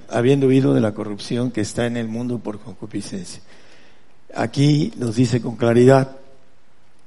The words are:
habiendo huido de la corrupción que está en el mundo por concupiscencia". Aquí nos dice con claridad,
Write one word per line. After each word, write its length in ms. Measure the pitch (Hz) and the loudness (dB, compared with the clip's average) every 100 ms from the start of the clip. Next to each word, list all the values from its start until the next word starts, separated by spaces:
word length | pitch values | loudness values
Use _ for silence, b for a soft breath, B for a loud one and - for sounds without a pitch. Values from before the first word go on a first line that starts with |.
| - | -6
habiendo 380 | 117 120 143 135 | 0 2 4 4
huido 260 | 135 135 | 4 4
de 80 | 135 | 2
la 120 | 110 | 0
corrupción 580 | 104 104 101 - 120 127 | -2 -8 -8 -6 -4 -4
que 100 | 113 | -2
está 240 | 101 - 120 | -4 -2 -4
en 120 | 120 | -4
el 100 | 113 | -6
mundo 320 | 113 123 120 | -6 -6 -6
por 200 | 110 104 | -8 -10
concupiscencia". 800 | - 92 107 101 - 98 - - - b b b b b b - - | -12 -14 -10 -10 -8 -10 -12 -16 -18 b b b b b b -20 -12
Aquí 600 | - 113 - 143 147 196 - | -6 -4 2 2 4 0 -4
nos 220 | 120 110 | -4 0
dice 240 | 123 123 | 2 0
con 160 | 117 110 | -4 -2
claridad, 580 | 117 117 123 135 131 - - - - - - - - - | 2 6 8 8 4 -6 -20 -20 -20 -20 -20 -20 -20 -20